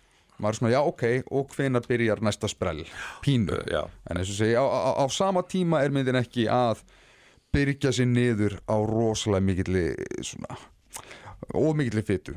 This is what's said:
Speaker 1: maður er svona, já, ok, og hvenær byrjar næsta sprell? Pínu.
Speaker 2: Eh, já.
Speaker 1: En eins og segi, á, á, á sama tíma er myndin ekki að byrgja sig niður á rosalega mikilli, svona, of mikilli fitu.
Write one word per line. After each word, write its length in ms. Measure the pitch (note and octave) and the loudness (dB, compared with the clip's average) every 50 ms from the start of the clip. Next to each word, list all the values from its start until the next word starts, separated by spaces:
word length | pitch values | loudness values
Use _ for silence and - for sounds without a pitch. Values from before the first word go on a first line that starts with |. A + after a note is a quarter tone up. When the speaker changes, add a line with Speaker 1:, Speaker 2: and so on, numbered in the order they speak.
| _ _ _ _ _ _ _ - | _ _ _ _ _ _ _ -4
Speaker 1:
maður 140 | - G#2 A2 | -2 -2 -2
er 60 | - | 0
svona, 120 | B2+ A2 | 2 2
já, 80 | A#2+ C3+ | 2 2
ok, 240 | D3 E3 F3 - B2+ A#2 B2 C3 B2+ - | 2 0 0 0 0 0 0 0 -2 -2
og 200 | - C3+ C#3 - | -2 -2 -2 -4
hvenær 360 | - - C#3+ C3+ B2+ A#2+ A#2+ - | -4 -2 -2 0 0 0 0 0
byrjar 320 | B2+ A#2 A#2 A2 G#2 G2+ A2 | 0 2 2 2 2 2 0
næsta 240 | G#2+ G#2 - - G#2 | 0 -2 0 -4 -6
sprell? 380 | - - - F#2 D#2+ D2+ E2 - - - - - - - | -4 -2 -4 -4 -4 -6 -8 -12 -12 -14 -14 -14 -10 -4
Pínu. 360 | - - C#3 A#2+ G#2 D#2 A#1+ - | 0 2 2 2 2 2 0 -4
Speaker 2:
Eh, 140 | G1+ - - | -4 -2 -2
já. 80 | D#2 D#2 - - - - - | -2 -2 -4 -10 -16 -10 -8
Speaker 1:
En 60 | - - | -6 -4
eins 140 | F#2 F#2 | -4 -4
og 60 | G2+ G2+ | -2 0
segi, 160 | A2+ A2 A#2 | 0 2 2
á, 80 | A#2 C#3 | 2 2
á, 400 | B2+ F#2+ B2+ F2+ C3 A#2+ - C#3 | 2 0 0 0 0 0 0 0
á 20 | C3 | 0
sama 320 | - - G3 F#3+ G3 F3+ F3+ | 0 0 0 0 0 0 -2
tíma 400 | - - F#3 F3+ E3+ E3 D3+ C3+ | -2 -2 -2 0 2 2 2 2
er 80 | C#3+ | 2
myndin 240 | C#3 C#3 C3+ B2+ B2+ | 0 0 0 2 2
ekki 320 | B2+ A#2+ - - B2 A2+ G2+ | 0 0 -2 0 0 0 2
að 320 | G#2 B2 B2 A#2 A2 - - - - - - - - - - - _ _ _ _ - | 2 2 2 0 0 -2 -6 -20 -20 -20 -20 -20 -20 -20 -20 -20 _ _ _ _ 0
byrgja 380 | D3 C#3+ C#3 C3+ C#3 - C#3 A#2+ | 2 2 2 0 0 0 0 2
sig 140 | A2+ B2+ B2 | 2 2 4
niður 480 | B2 A#2+ B2 B2 A#2 G#2 G#2 G2+ F#2 - - | 4 4 4 4 2 2 2 0 0 -4 -4
á 160 | - G#2+ G#2+ | -2 0 0
rosalega 640 | G#2+ G#2+ A2 A2 A#2 A2 A2 - - A2 G2+ F#2+ G2 | 0 0 2 2 2 2 0 0 0 2 2 2 4
mikilli, 400 | F#2+ F#2+ F2 F#2 F#2 F#2 F#2 E2+ D2 - - - - - - - | 2 2 0 0 0 0 0 0 0 -2 -4 -8 -8 -8 -8 -10
svona, 320 | - - - - - - - - - - _ _ _ - - - - - - - - - - - - - | -10 -12 -12 -12 -12 -14 -14 -16 -20 -20 _ _ _ -18 -18 -16 -16 -20 -20 -20 -18 -16 -16 -12 -6 -2
of 220 | E2+ B2 D#3 D#3 | 0 2 2 2
mikilli 260 | D3+ C#3+ A#2 G#2 G#2+ | 0 0 0 0 -2
fitu. 320 | G#2 - G2+ F2+ - - C#2 | 0 0 -2 -2 -2 -6 -8